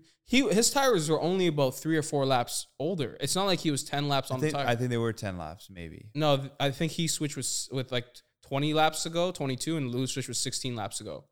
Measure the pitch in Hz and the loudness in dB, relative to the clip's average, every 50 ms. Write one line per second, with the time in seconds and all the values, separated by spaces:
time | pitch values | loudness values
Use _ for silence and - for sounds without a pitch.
0 | - _ _ _ _ - - 254 277 202 175 208 233 - - 285 277 262 233 170 | -10 _ _ _ _ 2 4 4 4 6 4 4 4 4 4 4 4 6 4 4
1 | 151 156 160 147 - 170 185 190 180 170 151 143 139 131 127 - - 156 160 156 | 4 2 2 2 2 2 2 2 2 2 2 4 2 2 0 -2 -2 0 0 0
2 | 143 - - 143 135 135 131 123 120 - - - - - _ - 135 160 202 165 | 0 0 0 2 2 4 4 2 2 0 -4 -6 -8 -8 _ -6 -4 -2 -2 -2
3 | 135 98 - - 143 139 - 185 196 196 180 - - 160 143 135 - - - 143 | -4 -4 -6 -4 -4 -2 0 0 2 2 2 2 2 0 0 0 -2 -2 -2 -2
4 | 143 143 143 135 135 - 131 127 143 151 147 143 139 123 120 117 127 123 120 117 | 0 2 2 0 0 0 -2 0 0 0 0 0 0 0 0 0 0 0 0 0
5 | 117 113 110 - - 101 92 87 82 78 82 - - - 98 90 85 80 78 - | 0 0 -2 -2 -4 -6 -6 -6 -8 -10 -10 -14 -16 -18 -14 -12 -12 -12 -12 -14
6 | - 107 110 143 156 151 143 135 139 135 - - 139 143 135 - 170 156 - - | -16 -10 -4 0 2 2 2 2 0 -4 -6 -2 -2 -2 0 0 -2 -2 -2 0
7 | 165 156 - - 156 143 - 113 101 - - - - - 131 135 127 - 127 123 | -2 0 0 -2 -2 -4 -4 -4 -6 -4 -4 -6 -6 -6 -4 -6 -4 -2 -2 -4
8 | 117 - - - - _ _ _ _ - 135 135 147 151 151 156 156 160 160 - | -4 -4 -10 -20 -20 _ _ _ _ -4 -2 0 0 2 4 4 4 4 4 0
9 | - 170 165 170 175 185 180 - 151 135 131 127 - 160 165 160 135 123 120 123 | -4 -2 0 0 0 0 0 -2 -2 -2 -2 -4 -2 -2 -2 -2 -2 -2 -2 -2
10 | 131 123 - 135 127 - 117 - - 135 - - - 131 120 113 101 98 - - | -2 -2 -2 -4 -6 -4 -4 -4 -4 -4 -4 -4 -4 -4 -4 -4 -6 -6 -6 -8
11 | 107 101 76 62 - _ | -10 -10 -10 -12 -14 _